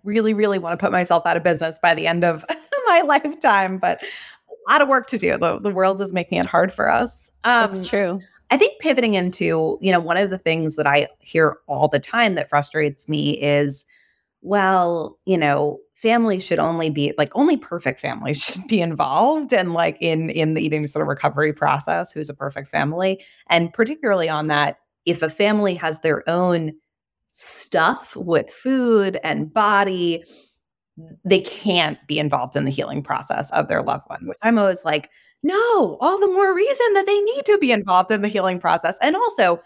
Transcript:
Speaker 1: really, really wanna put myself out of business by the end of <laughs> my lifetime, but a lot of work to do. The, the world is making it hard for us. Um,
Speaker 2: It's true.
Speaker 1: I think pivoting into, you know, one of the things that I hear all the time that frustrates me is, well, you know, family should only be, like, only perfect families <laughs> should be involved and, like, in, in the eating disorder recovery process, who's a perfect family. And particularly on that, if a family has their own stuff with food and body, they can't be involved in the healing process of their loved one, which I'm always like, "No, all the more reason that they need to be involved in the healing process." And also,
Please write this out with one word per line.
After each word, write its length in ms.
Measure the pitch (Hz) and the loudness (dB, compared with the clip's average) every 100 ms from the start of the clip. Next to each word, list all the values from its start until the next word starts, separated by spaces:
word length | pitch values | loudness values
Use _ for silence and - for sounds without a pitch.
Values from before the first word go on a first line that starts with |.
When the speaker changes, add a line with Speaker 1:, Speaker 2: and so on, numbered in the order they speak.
Speaker 1:
really, 300 | 202 220 220 | -4 0 0
really 240 | 208 208 190 | 2 0 0
wanna 180 | 170 170 | -4 -2
put 140 | 196 | 0
myself 340 | 180 175 170 | 0 2 2
out 120 | 170 170 | 2 0
of 60 | |
business 360 | 170 156 160 156 | 0 0 -4 0
by 140 | 175 | 0
the 100 | 156 160 | 2 0
end 160 | 170 | 2
of 200 | 175 156 - | 0 0 -8
<laughs> 380 | 330 - 571 480 | -10 -6 -2 2
my 140 | 339 | 4
lifetime, 760 | 302 294 294 320 277 202 190 190 | 4 2 0 0 2 2 0 -2
but 240 | 180 - | -2 -2
a 720 | - - - - _ - 196 | -8 -14 -16 -20 _ -12 0
lot 100 | 285 | 2
of 60 | 277 | 4
work 200 | 262 240 | 2 0
to 100 | 240 | -2
do. 200 | 180 - | -2 0
The, 220 | 165 - | 0 -2
the 100 | 202 | -4
world 320 | 190 190 190 | 0 0 0
is 120 | 196 | -4
making 260 | 180 175 175 | -4 -2 -2
it 60 | |
hard 280 | 175 170 185 | 0 2 0
for 160 | - - | 0 2
us. 420 | 233 247 - - _ | 2 0 -8 -20 _
Um, 280 | 226 240 214 | 0 2 2
Speaker 2:
It's 160 | 190 180 | -2 -4
true. 320 | 202 185 185 - _ _ | -2 -2 -4 -10 _ _
Speaker 1:
I 80 | 269 | 2
think 220 | 480 - | 2 2
pivoting 340 | 311 262 233 | 0 2 2
into, 640 | 196 180 - 170 160 160 - | 2 0 -2 -2 0 0 0
you 100 | 190 | 2
know, 80 | 180 | 2
one 180 | 165 175 | 2 0
of 120 | 202 | 0
the 80 | 185 | -2
things 400 | 165 165 160 156 | -2 0 -2 0
that 100 | 143 | 2
I 200 | 143 - _ | 2 0 _
hear 380 | - 165 156 - - | -4 2 2 0 -6
all 200 | 139 147 | 0 0
the 100 | 143 | 0
time 360 | - 233 226 | -2 0 0
that 140 | 170 - | 0 0
frustrates 600 | 147 143 156 147 143 - | -2 0 -2 -4 -4 -6
me 220 | 151 147 | -2 -2
is, 540 | - 143 143 143 139 - _ _ _ _ _ | -2 0 2 0 -4 -16 _ _ _ _ _
well, 800 | 175 202 190 185 175 170 151 - | -2 0 2 2 2 -2 -6 -10
you 120 | - 180 | -2 2
know, 420 | 147 143 147 - _ | 2 2 0 -4 _
family 440 | - 226 233 226 185 | -4 0 2 2 -2
should 200 | - 170 | -2 0
only 300 | 160 165 160 | 0 0 -2
be, 240 | 147 143 - | 0 -2 0
like, 140 | 147 | -2
only 220 | 214 302 302 | 2 2 2
perfect 420 | - 175 135 - | -4 -6 -6 -6
families 420 | 139 123 - 147 | -8 -8 -6 -4
<laughs> 20 | |
should 220 | - 185 - | -4 -6 -2
be 120 | 214 | 0
involved 720 | 170 156 139 151 247 311 277 | 0 -2 0 2 2 0 0
and, 200 | 220 180 | -2 0
like, 240 | 165 165 160 | 0 -2 0
in, 300 | 165 160 160 | -2 -2 -2
in 240 | 165 156 | -2 0
the 80 | 160 | 0
eating 200 | 156 151 | -2 -2
disorder 240 | 147 151 147 | -4 -4 -4
recovery 440 | 139 147 143 151 | -2 -2 0 -2
process, 600 | 147 147 143 156 170 180 | 0 0 0 -2 -4 -4
who's 180 | 156 147 | -10 -12
a 40 | |
perfect 360 | 139 143 139 139 | -8 -8 -8 -6
family. 520 | 156 147 165 190 190 - _ - | -4 -4 -2 -2 -4 -10 _ 0
And 240 | 170 170 | 0 0
particularly 560 | - 226 311 254 190 160 | -2 -2 0 0 0 0
on 180 | 151 156 | -2 0
that, 300 | 147 143 - _ _ | 0 0 -4 _ _
if 160 | 170 170 | -4 -2
a 80 | 156 | -4
family 440 | - 208 214 202 | 0 0 2 0
has 240 | 175 160 156 | -2 -6 -2
their 280 | 160 143 - | -2 -2 -2
own 420 | 175 180 170 156 156 _ _ _ _ _ | 0 2 0 -2 -10 _ _ _ _ _
stuff 840 | - - - - 170 165 262 - | -12 -8 -8 -2 0 2 0 -10
with 340 | - 175 165 - | -10 0 0 -2
food 720 | - 262 262 247 214 196 185 | -6 -2 0 4 4 2 -2
and 300 | 160 151 156 | -4 -4 -2
body, 680 | 220 208 202 196 185 175 165 - - _ _ _ _ _ - 160 170 | 0 2 2 2 0 -2 -2 -8 -20 _ _ _ _ _ -20 -20 -12
they 180 | 180 185 | 2 2
can't 580 | - - 214 175 151 - - | 0 -6 0 0 0 -4 -6
be 120 | 151 | -4
involved 360 | 151 139 123 | 0 -2 -2
in 100 | 143 | -4
the 60 | 139 | -4
healing 320 | 139 156 147 | -4 -6 -8
process 480 | 143 - 143 - 143 | -6 -6 -4 -6 -2
of 160 | - 147 | -4 -2
their 160 | 160 | -2
loved 200 | 160 - - | -2 -6 -8
one, 200 | - 180 | -14 -14
which 100 | - | -4
I'm 160 | 220 226 | 0 2
always 260 | 196 180 | 2 0
like, 260 | 165 151 - _ _ _ | -4 -4 -6 _ _ _
"No, 540 | 294 392 480 415 196 143 | -2 0 2 2 0 0
all 180 | 294 381 | 0 2
the 80 | 403 | 2
more 280 | 370 392 | 4 2
reason 380 | 359 466 523 480 | 2 0 2 2
that 120 | 392 | 2
they 160 | 392 415 | 2 0
need 240 | 415 539 | 0 -2
to 120 | 539 403 | 2 4
be 120 | 262 | 4
involved 400 | 214 196 185 185 | 2 4 2 4
in 100 | 214 | 0
the 60 | 208 | 0
healing 320 | 202 185 180 | 0 0 0
process." 380 | 170 170 165 - | 0 2 0 0
And 140 | 285 | 0
also, 460 | 370 480 330 185 170 | 2 0 2 2 2